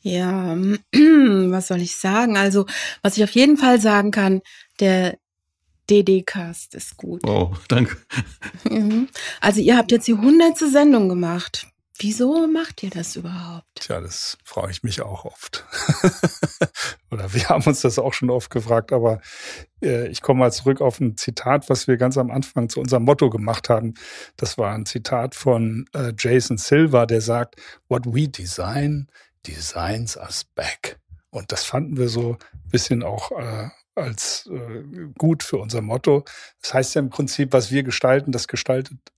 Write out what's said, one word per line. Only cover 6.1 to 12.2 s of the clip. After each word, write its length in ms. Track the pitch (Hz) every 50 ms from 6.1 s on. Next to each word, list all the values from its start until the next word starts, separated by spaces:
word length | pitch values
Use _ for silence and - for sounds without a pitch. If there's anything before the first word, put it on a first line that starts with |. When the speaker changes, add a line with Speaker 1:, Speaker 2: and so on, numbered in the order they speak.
| 190 190 185 - - 202 175 170 170 - - - -
Speaker 1:
ist 220 | - - - - _
gut. 240 | - - - 175 -
Speaker 2:
Wow, 340 | - 104 101 92 87 92 87 - -
danke. 300 | - 120 120 - - - _ _ - - 110 - - _ - - - - - -
Speaker 1:
Mhm. 400 | 220 220 214 208 214 226 254 269 _ - - - - -
Also, 180 | - 196 208 214
ihr 180 | - - 233 247
habt 140 | 233 -
jetzt 160 | 240 233 - -
die 60 | 233
hundertste 560 | 208 208 262 302 330 339 330 330 - 320 294
Sendung 400 | 262 285 294 294 277 233 208 185
gemacht. 580 | 180 175 175 165 170 180 175 - _ - - - _ _ _ _ _ -
Wieso 460 | - 208 214 220